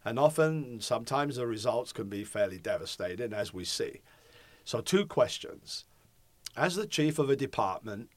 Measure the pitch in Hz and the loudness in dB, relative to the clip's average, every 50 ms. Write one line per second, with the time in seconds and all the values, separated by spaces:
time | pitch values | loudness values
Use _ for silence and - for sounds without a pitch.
0 | - 107 117 123 147 156 156 160 156 156 160 156 139 123 120 110 - - 123 113 | -6 -2 4 6 6 6 6 4 4 4 2 0 -2 -6 -8 -8 -2 0 0 0
1 | 117 - 135 139 143 143 123 127 123 117 110 107 104 127 113 120 - - - - | 0 0 0 0 2 0 -2 -2 -2 -2 -2 0 0 0 2 0 -2 -2 -6 -8
2 | 110 98 101 101 104 - - 104 104 95 92 90 80 - 87 80 95 - - - | -6 -4 -4 -6 -6 -4 0 0 2 2 0 -2 -2 -2 -2 -2 -4 -6 -6 -4
3 | 98 92 90 95 123 110 104 104 98 - - 92 87 - - - 101 - - - | -4 -4 -4 -4 -4 -4 -2 -4 -4 -4 -6 -6 -6 -4 -2 -2 -4 -4 -6 -10
4 | - - - - - - - - - - - - _ - - 117 117 - 185 202 | -18 -20 -20 -20 -20 -20 -20 -20 -20 -20 -20 -16 _ -4 -4 -2 2 4 4 4
5 | 202 - - 143 120 - - - - - - - - - - - - _ _ _ | 2 2 4 4 4 4 2 -4 -10 -12 -14 -14 -14 -12 -12 -12 -14 _ _ _
6 | _ _ _ _ _ _ _ _ - - - - 147 185 175 196 214 156 - - | _ _ _ _ _ _ _ _ -16 -10 -2 0 0 0 2 -2 -2 -2 0 2
7 | 151 151 147 - 143 135 139 131 139 135 - - 107 95 92 - - 107 104 104 | 2 4 4 2 2 4 2 2 2 0 0 0 0 0 0 -4 -6 -8 -8 -8
8 | 120 - _ | -10 -12 _